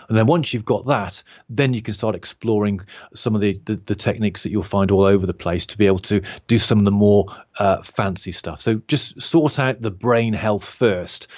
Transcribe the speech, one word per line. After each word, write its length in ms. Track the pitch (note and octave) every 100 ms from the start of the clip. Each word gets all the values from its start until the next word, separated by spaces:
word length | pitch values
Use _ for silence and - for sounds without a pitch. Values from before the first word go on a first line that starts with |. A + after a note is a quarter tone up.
| -
And 80 | A2+
then 120 | A2+
once 260 | E3+ C3+
you've 100 | A#2
got 220 | A2 G#2 B2+
that, 380 | B2 F#2 - - - -
then 240 | A#2 C3+
you 80 | A#2+
can 140 | - G#2
start 180 | A2+
exploring 680 | F#2 - - A2+ G#2 G#2 G2 G2 - - -
some 180 | A#2+
of 80 | G#2+
the, 180 | G2+ G2 -
the, 100 | G#2
the 200 | - G#2
techniques 480 | G2+ G#2 G#2 -
that 80 | D#2+
you'll 100 | G2+
find 300 | E2+ G2+ G2
all 120 | G2
over 220 | G2 G2 F#2
the 80 |
place 320 | - F2 F2 -
to 120 | -
be 80 | G2+
able 100 | F#2
to 220 | - G#2 - - -
do 140 | A#2
some 180 | - G#2+
of 80 | G2+
the 60 |
more, 340 | G2+ G#2 G2+ G2 - - -
uh, 240 | G2+ F#2+
fancy 500 | - - G2+ E2+ F#2
stuff. 300 | - - D2+
So 180 | A#2 A2 -
just 320 | D3 - -
sort 380 | - E3 D3+ -
out 240 | C3 C3
the 80 | A2
brain 440 | F#2 A#2+ A#2 A#2
health 300 | G#2 A2 G2+
first. 640 | - - A#2+ F2+ - - -